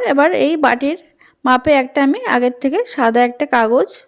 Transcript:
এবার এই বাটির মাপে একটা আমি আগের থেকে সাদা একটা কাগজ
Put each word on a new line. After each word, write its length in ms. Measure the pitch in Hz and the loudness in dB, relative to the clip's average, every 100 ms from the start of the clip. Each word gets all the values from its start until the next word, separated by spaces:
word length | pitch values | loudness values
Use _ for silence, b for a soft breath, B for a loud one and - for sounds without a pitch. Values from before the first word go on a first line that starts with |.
| 494 | 0
এবার 180 | 277 311 311 277 | 2 2 2 0
এই 80 | 320 | 0
বাটির 400 | 262 240 277 359 - _ b b 254 | 0 0 -4 -6 -12 _ b b 0
মাপে 260 | 254 302 | 0 2
একটা 260 | 285 262 285 | 2 0 0
আমি 160 | 277 415 494 | 0 0 -2
আগের 280 | 247 247 247 | 0 0 -2
থেকে 200 | 277 349 494 | -4 -2 -4
সাদা 360 | - 233 240 | -2 0 2
একটা 220 | 247 240 294 | 0 -2 -2
কাগজ 440 | 247 220 247 381 - | 0 2 0 -2 -8